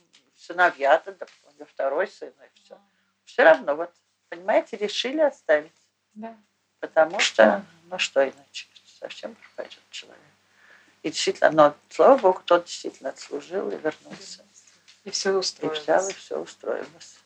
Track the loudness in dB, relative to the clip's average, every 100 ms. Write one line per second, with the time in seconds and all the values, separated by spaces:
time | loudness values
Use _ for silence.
0 | _ _ _ _ -12 0 0 2 2 2
1 | 0 -14 -20 _ _ _ -16 -6 -4 -2
2 | -4 -8 -20 -20 _ _ _ -20 _ _
3 | _ _ _ 4 6 6 2 -6 -6 _
4 | _ _ _ -10 -2 -2 -2 -6 -6 -6
5 | -6 -2 -2 -2 -2 -2 -2 _ _ _
6 | _ -20 -18 -20 _ _ _ _ -4 0
7 | 0 0 -2 4 4 4 -6 _ _ -8
8 | -4 0 -2 -4 _ -20 -20 _ _ _
9 | -18 -16 -16 -16 -18 -16 -16 -20 _ -20
10 | -20 -20 _ _ _ _ _ -20 _ _
11 | -10 -4 -4 0 2 6 4 2 _ 4
12 | 6 6 4 0 0 0 0 -12 -12 -12
13 | -12 -12 -12 -12 -10 -8 -8 -6 -8 -8
14 | -14 -20 -20 -20 _ _ _ _ _ _
15 | -10 -6 -2 -2 -4 -6 -8 -6 0 0
16 | 0 -8 -12 -10 -10 -12 -8 -8 -10 -18
17 | -20 -20